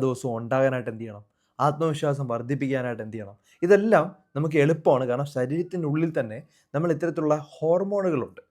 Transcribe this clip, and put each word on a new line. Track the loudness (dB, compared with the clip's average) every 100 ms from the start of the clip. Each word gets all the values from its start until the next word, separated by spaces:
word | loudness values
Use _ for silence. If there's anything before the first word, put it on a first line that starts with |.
ദിവസവും | 2 -2 -4 -6
ഉണ്ടാകാനായിട്ട് | -2 2 2 0 -6
എന്ത് | -10
ചെയ്യണം? | -12 -14 -20 _ _ 0 0
ആത്മവിശ്വാസം | 2 -2 0 -2 -2 -4
വർദ്ധിപ്പിക്കാനായിട്ട് | -4 -4 -4 -2 -2 -4 -6 -8
എന്ത് | -10
ചെയ്യണം? | -12 -18 _ _ 4
ഇതെല്ലാം | 6 6 4 4 -6 _ -4
നമുക്ക് | 2 4
എളുപ്പമാണ്. | 4 4 4 4 2
കാരണം | -2 -2 -4
ശരീരത്തിൻ്റെ | -2 -2 -4 -4 -2
ഉള്ളിൽ | 0 0 -2
തന്നെ | -6 -10 -16 _ _
നമ്മൾ | -2 0
ഇത്തരത്തിലുള്ള | 0 -2 0 0 0 -2 -4
ഹോർമോണുകളുണ്ട്. | 0 2 2 0 0 -2 -4 -10 -20